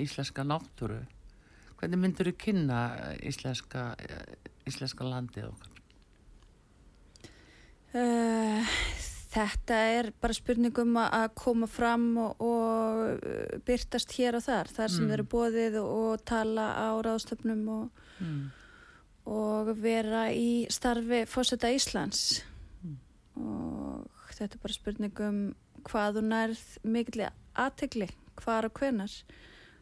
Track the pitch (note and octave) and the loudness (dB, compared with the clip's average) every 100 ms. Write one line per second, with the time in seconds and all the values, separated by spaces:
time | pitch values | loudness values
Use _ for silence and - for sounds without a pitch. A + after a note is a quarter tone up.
0 | C#3+ - C#3 - C#3+ D#3+ - - A2+ A2 | -4 -4 -4 -2 -2 -2 -4 -8 -6 -6
1 | B2+ - - - - - - - E3 F3+ | -10 -16 -20 -20 -20 -20 -20 -8 -2 2
2 | F#3 F3 F#3 F3 A3 G3 C#3+ A#2+ A#2+ A#2+ | 2 2 0 0 2 2 4 2 0 -2
3 | D2+ - - C3+ C3+ B2 - C3 A#2+ - | -8 -6 -6 -4 -4 -6 -6 -6 -6 -8
4 | - - - - - - C#3 - C3 - | -12 -12 -14 -16 -20 -14 -10 -6 -6 -4
5 | B2+ B2+ B2 - A2 G#2+ - - - - | -4 -4 -6 -8 -10 -10 -18 -20 -20 -20
6 | - - - - - - _ - - - | -20 -20 -20 -20 -20 -20 _ -20 -20 -20
7 | - - - - - - - - - A#3+ | -20 -20 -20 -20 -20 -20 -20 -20 -6 0
8 | A#3+ A#3 A#3 A3+ A3 G#3+ A3+ - - - | 4 4 4 4 4 2 2 0 -2 -4
9 | - - - A3 G#3 - - A3+ A3 A#3 | -8 -10 -4 0 0 0 2 4 4 4
10 | A3 - G3+ A3 - A#3+ A#3+ A#3 A#3 A#3 | 0 0 -2 0 0 4 4 4 4 4
11 | A3+ A3+ A3 - B3 A#3 A3 - A#3 A#3 | 4 2 2 0 2 2 2 2 4 4
12 | A#3 A#3 A3 - A#3 A#3 A3+ A3+ A3 A3 | 4 2 0 0 2 2 4 2 2 2
13 | A3+ - - - - - - B3 - A#3+ | 0 -2 -4 -4 -4 -4 0 0 0 -2
14 | - - B3 A#3 C#4 G#3+ - - A3 F3 | -2 2 2 2 0 0 0 -2 0 2
15 | D#3 C#3+ C3 A#3 A#3 A3+ A3+ G#3+ G3 A3 | 2 2 0 2 2 2 2 2 0 0
16 | A3 A3 - A#3 A3 A3 G#3+ - A3 A3 | 0 0 0 0 2 2 0 0 0 0
17 | A3+ A3 - A3+ A3+ G#3+ G#3+ A3 A#3 - | 0 -2 -2 -4 -2 0 -2 -2 -6 -10
18 | - - E3+ D3 C#3 - - - - - | -18 -8 -4 -4 -6 -10 -20 -20 -20 -20
19 | - _ A3+ G#3+ G#3+ G#3+ G#3+ G#3+ A3+ A3+ | -20 _ -6 -2 0 0 0 0 2 2
20 | G#3+ A3+ A3+ A#3 A#3 A#3+ - - B3 A#3 | 2 2 2 2 2 2 0 0 0 0
21 | A#3 A#3+ A3 B3+ B3 B3 A#3 C4+ - G3 | 2 0 2 2 2 2 2 2 2 0
22 | G3+ - - - - - - - F3 C3+ | 0 0 0 0 -2 -16 -18 -14 -12 -12
23 | - - - - - - - - C#2 A#1 | -16 -20 -16 -8 -6 -4 -4 -4 -6 -8
24 | - - - - G#3 - G3+ - - G#3 | -12 -18 -16 -8 -8 -6 -8 -6 -6 -4
25 | G3+ - G#3 G3+ G3+ - _ - - A3 | -4 -2 0 0 -2 -4 _ -18 -2 2
26 | G#3 G#3+ A3 A3+ A3+ A3+ - - A3 A#3 | 2 2 2 2 0 -2 -10 -8 -2 0
27 | A#3 A3 - - - - C4 - C#4 A3+ | 0 -2 -4 -6 -8 -2 -2 -2 -4 -2
28 | F#3 - - - - A3+ A3 - C#4 A3 | -4 -8 -20 -8 -2 0 0 -2 -2 0
29 | G3+ - - - - - - - | -4 -10 -18 -20 -20 -20 -20 -12